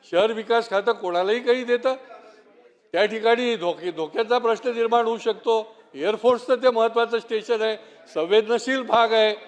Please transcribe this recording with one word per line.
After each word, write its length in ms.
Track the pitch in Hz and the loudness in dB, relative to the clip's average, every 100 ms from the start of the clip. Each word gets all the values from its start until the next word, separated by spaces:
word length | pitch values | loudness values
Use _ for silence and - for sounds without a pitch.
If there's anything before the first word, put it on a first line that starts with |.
| - | -2
शहर 200 | 170 214 | 0 2
विकास 380 | 226 208 233 226 | -2 0 0 0
खातं 220 | 196 202 | -2 -2
कोणालाही 480 | 214 185 175 185 233 | -2 -2 -2 0 -2
काही 240 | 247 247 | 0 -2
देतं? 320 | 240 240 254 262 - - - - _ _ _ _ _ | 0 -2 -2 -4 -10 -20 -20 -20 _ _ _ _ _
त्या 140 | 190 208 | 0 0
ठिकाणी 500 | 220 226 233 247 220 | 0 0 2 0 -2
धोके-, 360 | 175 151 175 | -4 -4 -8
धोक्याचा 460 | 160 156 196 220 247 | -6 -6 -4 0 0
प्रश्न 320 | 233 220 254 | 0 -2 -4
निर्माण 360 | 233 226 240 226 | -2 0 2 0
होऊ 120 | 233 | -2
शकतो. 580 | 226 214 - 226 220 - - 135 | -4 -4 0 -2 -2 -16 -18 -6
एअरफोर्सचं 600 | 170 220 240 240 - 254 | -4 0 2 2 0 2
ते 140 | 254 | 2
महत्त्वाचं 500 | 226 226 233 233 226 | 2 2 2 0 -2
स्टेशन 420 | - 220 214 233 | -4 -6 -2 -2
आहे, 160 | 220 214 - - - | -2 -4 -10 -20 -10
संवेदनशील 680 | 165 165 208 214 240 - 262 | -6 2 2 4 -2 0 -4
भाग 320 | 240 226 233 | 2 2 4
आहे 220 | 220 214 214 | 4 2 0